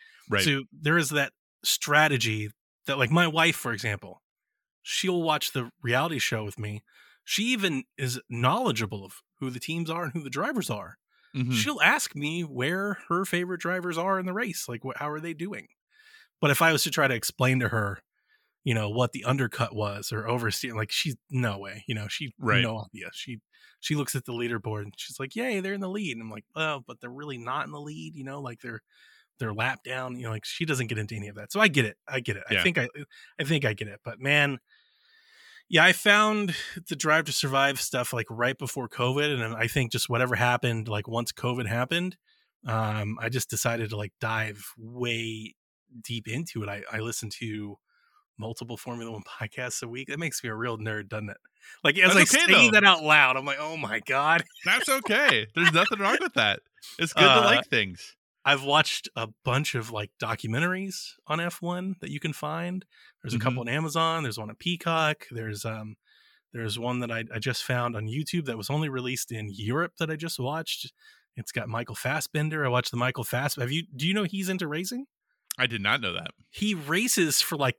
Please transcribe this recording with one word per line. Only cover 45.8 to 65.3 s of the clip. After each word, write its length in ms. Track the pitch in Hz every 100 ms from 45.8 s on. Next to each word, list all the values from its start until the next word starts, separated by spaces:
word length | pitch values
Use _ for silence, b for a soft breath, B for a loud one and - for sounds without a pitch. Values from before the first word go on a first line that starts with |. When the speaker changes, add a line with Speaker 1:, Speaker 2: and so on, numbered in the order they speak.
| _ 123
Speaker 2:
deep 260 | - 117 104
into 360 | 127 165 113
it. 60 | 101
I, 140 | 101 -
I 80 | 110
listen 300 | 113 - 107 -
to 380 | 113 107 104 101 _ _ _ _ _ -
multiple 400 | 113 113 117 117
Formula 340 | 127 120 117
One 120 | 107
podcasts 600 | - - 110 - 123 -
a 60 | 120
week. 200 | 123 135
That 100 | 143
makes 240 | 165 -
me 60 | 117
a 60 | 110
real 220 | 123 110
nerd, 320 | 110 107 101
doesn't 200 | 110 104
it? 80 | - _ B B B
Like, 140 | 147 175
as 160 | 185 190
Speaker 1:
That's 20 |
Speaker 2:
I 60 |
Speaker 1:
okay, 240 | 165 294 277
Speaker 2:
say 0 |
Speaker 1:
though. 240 | 185 240
Speaker 2:
that 120 | 214 202
out 180 | 170
loud, 340 | 151 151 131 131
I'm 80 | 139
like, 140 | 139
"Oh 180 | 151 160
my 240 | 107 110
God." 420 | - 131 151 170 -
<laughs> 160 | - 180
Speaker 1:
That's 240 | 226 285
okay. 580 | 262 220 226 285 113 104 165
There's 160 | 180
nothing 260 | 160 202 208
wrong 180 | 202 254
with 120 | 370 -
that. 260 | 107 101 - B B -
It's 140 | 165
good 200 | 151 143
to 80 | 127
Speaker 2:
Uh, 0 |
Speaker 1:
like 260 | 120 117 -
things. 460 | 120 95 87 - - _ _ 139
Speaker 2:
I've 180 | 139
watched 460 | 139 151 - - - 117
a 120 | 110 -
bunch 320 | 131 131 151 123
of, 160 | 113
like, 200 | 107 104 _
documentaries 920 | 113 110 110 120 175 185 196 - - - -
on 120 | 160
F 200 | 175 -
one 340 | 175 180 190 185
that 120 | 151
you 80 | 143
can 120 | 165
find. 520 | - 151 160 175 185 - b b b
There's 120 | 113
a 40 | 117
Speaker 1:
Mm-hmm. 20 |
Speaker 2:
couple 220 | 127 120
on 60 | 117
Amazon. 560 | 143 160 160 160 165
There's 140 | 135 107
one 100 | 107
on 60 | 107
Peacock. 720 | 175 170 170 165 156 151 -